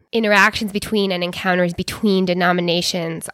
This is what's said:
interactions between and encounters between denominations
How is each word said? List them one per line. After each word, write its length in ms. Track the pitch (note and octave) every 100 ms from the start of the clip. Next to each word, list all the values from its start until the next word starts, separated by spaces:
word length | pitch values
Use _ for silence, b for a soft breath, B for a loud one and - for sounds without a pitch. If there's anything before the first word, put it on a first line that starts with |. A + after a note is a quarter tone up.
| _
interactions 580 | A3+ G#3+ G#3 G3+ G#3+ G#3+
between 400 | G3+ - A3 G3
and 140 | F3+
encounters 500 | F3 F3 F#3+ F3+ F3+
between 500 | F3 F#3 - G#3+ F#3+
denominations 1040 | F#3 F3 F3+ F3+ F3 F3 F3 F#3 E3 E3 -